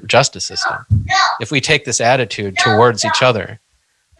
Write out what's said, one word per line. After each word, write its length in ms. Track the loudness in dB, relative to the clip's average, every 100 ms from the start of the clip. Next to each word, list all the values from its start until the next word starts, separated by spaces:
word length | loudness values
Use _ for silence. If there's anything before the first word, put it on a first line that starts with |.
| 0
justice 380 | 2 2 -4 -10
system. 400 | -6 -6 -6 -2 -2 0 0 0 -2
If 120 | -4
we 100 | -4
take 240 | 0 -2 -2
this 160 | -2
attitude 560 | 2 2 0 -4 -6 -2
towards 480 | 2 4 4 2 -2
each 160 | 2
other 380 | 2 2 -4 -12 _ _ _ _ _